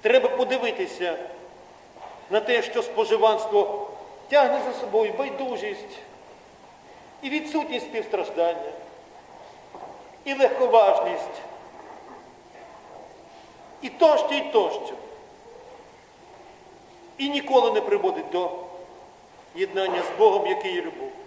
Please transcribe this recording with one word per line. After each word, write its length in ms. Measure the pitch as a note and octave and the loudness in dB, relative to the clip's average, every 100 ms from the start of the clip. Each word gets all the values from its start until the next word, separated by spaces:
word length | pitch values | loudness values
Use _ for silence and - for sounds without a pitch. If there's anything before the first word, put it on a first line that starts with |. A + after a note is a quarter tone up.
Треба 260 | G#3+ C4 B3 | 6 4 4
подивитися 880 | - B3+ C4 A#3 - F3+ - F3 D#3 - - - - - - - - - - - | 0 0 0 -2 -4 -6 -4 -4 -4 -8 -16 -18 -20 -20 -20 -20 -20 -20 -18 -2
на 100 | G#3 | -2
те, 220 | G#3+ A#3+ | 2 0
що 200 | - A#3+ | 0 -4
споживанство 1080 | - - A3 A3 A3 G#3+ - G#3 F#3+ - - - - - - | -4 -2 2 4 4 2 2 2 2 -2 -8 -12 -18 -20 2
тягне 340 | C#4+ C4 - B3+ | 4 4 2 -2
за 140 | - | -6
собою 320 | A#3 G#3 G#3+ - | -2 0 0 -2
байдужість 800 | - C4+ C4 A3+ G#3 F#3+ - - - - - - - - - - - - - - | -6 -6 -6 -6 -8 -8 -12 -18 -20 -20 -20 -20 -20 -20 -20 -20 -20 -20 -20 -14
і 80 | C#4 | -6
відсутність 560 | D4+ D4+ D#4 - B3 - | -6 -2 -4 -2 -6 -6
співстраждання, 840 | A3 - G3+ E3+ D#3 E3+ F3 - - - - - - - - - - - - - - - - | -8 -4 -4 -4 0 0 0 -8 -12 -18 -20 -20 -20 -20 -20 -20 -20 -20 -18 -18 -18 -20 -14
і 100 | C#4 | -8
легковажність, 1040 | C4+ B3+ C4 B3 A3+ G3 - - - - - - - - - - - - - - - - - - - - - - - - - - - - - | 4 4 4 6 8 8 4 0 -4 -8 -12 -14 -18 -20 -20 -20 -20 -20 -20 -20 -20 -20 -20 -20 -20 -20 -20 -20 -20 -20 -20 -20 -20 -20 -14
і 60 | D#4 | -14
тощо, 460 | - E4 D4+ D4+ | 4 6 6 2
і 60 | C#4+ | -2
тощо. 540 | - A3+ F3 C3 - - - - - - - - - - - - - - - - - - - - - - - - | 2 2 2 -2 -8 -12 -16 -20 -20 -20 -20 -20 -20 -20 -20 -20 -20 -20 -20 -20 -20 -20 -20 -20 -20 -20 -20 -6
І 100 | C#4 | -4
ніколи 440 | C#4+ - B3+ A#3 | -4 4 4 6
не 80 | G#3+ | 2
приводить 500 | G3+ G3+ F#3+ - - | 2 0 2 -2 -4
до 200 | F3 F3+ - - - - - - - - - - | -2 -2 -6 -12 -16 -18 -20 -20 -20 -20 -20 -18
єднання 480 | E3+ F#3+ F#3+ F#3+ F3+ | -6 -4 -2 -2 -2
з 160 | F3 - | -4 4
Богом, 280 | G#3+ G3 G3+ | 6 6 0
який 280 | F#3+ F#3+ | -2 -2
є 80 | F3 | -4
любов. 280 | E3 - C3+ - | -6 -10 -14 -14